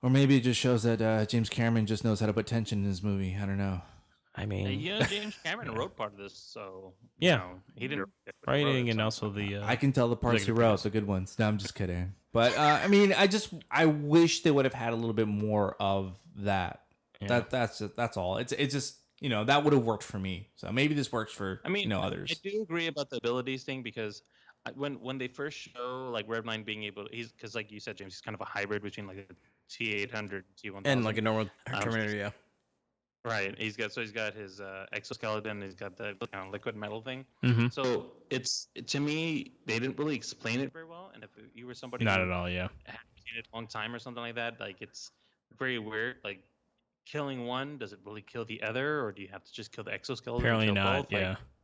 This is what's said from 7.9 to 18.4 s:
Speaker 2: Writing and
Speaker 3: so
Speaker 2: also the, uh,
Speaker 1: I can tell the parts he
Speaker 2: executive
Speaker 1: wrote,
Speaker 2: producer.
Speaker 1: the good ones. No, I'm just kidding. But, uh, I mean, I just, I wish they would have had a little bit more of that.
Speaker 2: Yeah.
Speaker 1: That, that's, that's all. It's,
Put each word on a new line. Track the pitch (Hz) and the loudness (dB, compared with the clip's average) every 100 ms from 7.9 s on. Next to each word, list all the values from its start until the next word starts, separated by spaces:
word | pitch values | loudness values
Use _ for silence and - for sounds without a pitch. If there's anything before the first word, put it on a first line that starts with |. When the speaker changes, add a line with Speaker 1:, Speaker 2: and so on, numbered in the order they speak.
| 147 196 _ - - - | -4 -6 _ -18 -10 0
Speaker 2:
Writing | 135 143 135 120 | 2 4 2 2
and | 110 | 2
Speaker 3:
so | |
Speaker 2:
also | 110 110 110 | 0 0 -4
the, | 101 101 101 | -2 -4 -4
uh, | 104 | -2
Speaker 1:
I | |
can | 120 139 | 2 4
tell | 135 120 | 4 4
the | |
parts | 120 127 | 2 4
he | 113 | 4
Speaker 2:
executive | 101 113 | 4 6
Speaker 1:
wrote, | 117 | 6
Speaker 2:
producer. | 101 107 | 6 2
Speaker 1:
the | |
good | 110 104 | 0 2
ones. | 95 95 - | 0 -2 0
No, | 110 | 2
I'm | 107 | 2
just | 98 | -2
kidding. | - 95 87 90 98 _ | -4 -2 -2 -4 -6 _
But, | 113 120 - | 4 6 6
uh, | 147 147 | 6 6
I | 185 | 6
mean, | 202 202 | 8 8
I | 196 196 | 6 4
just, | 202 - 170 - | 4 -2 -10 -2
I | 139 160 | 4 6
wish | 151 147 160 165 - | 6 6 8 8 6
they | 165 | 4
would | 139 | 6
have | 135 | 4
had | 127 117 | 2 -2
a | 117 | 0
little | 117 | 0
bit | 107 110 | 2 2
more | 104 107 107 98 - | 2 2 4 2 2
of | 98 98 95 92 - - | 2 2 0 -8 -16 -6
that. | 101 98 90 - _ _ _ - | 0 2 0 -6 _ _ _ -10
Speaker 2:
Yeah. | 101 | 0
Speaker 1:
That, | 120 - | 2 2
that's, | 127 113 - 104 - | 0 0 -2 -8 -2
that's | 120 - | -2 0
all. | 90 | -2
It's, | 95 | -2